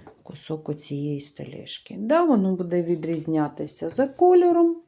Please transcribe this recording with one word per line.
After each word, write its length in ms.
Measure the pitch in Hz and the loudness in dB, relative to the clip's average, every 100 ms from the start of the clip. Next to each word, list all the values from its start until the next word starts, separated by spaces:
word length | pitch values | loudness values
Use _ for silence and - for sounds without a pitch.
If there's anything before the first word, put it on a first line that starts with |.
| - _ | -20 _
кусок 460 | - 147 - 156 156 | -20 -16 -10 -10 -8
оцієї 520 | 147 - 143 147 143 | -8 -6 -6 -6 -6
стележки. 760 | 139 - 139 - - - - 214 | -8 -14 -14 -14 -14 -14 -14 -8
Да, 240 | 220 320 | 0 2
воно 320 | 339 226 190 180 | 4 2 2 -2
буде 280 | 175 175 | -2 -2
відрізнятися 1040 | 170 170 160 160 160 156 147 - 151 - 165 | 0 -2 -2 -4 -2 -2 -2 -4 -8 -6 -4
за 180 | 247 269 | -2 -2
кольором 760 | - 359 359 349 339 339 330 | 4 6 6 6 4 2 0